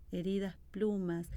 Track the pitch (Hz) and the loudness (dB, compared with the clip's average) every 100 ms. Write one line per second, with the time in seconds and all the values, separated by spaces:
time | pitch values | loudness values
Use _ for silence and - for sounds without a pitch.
0 | - 180 185 196 196 - - 190 214 202 | -6 -2 2 2 0 -4 -8 2 2 4
1 | 175 170 170 | 2 0 -2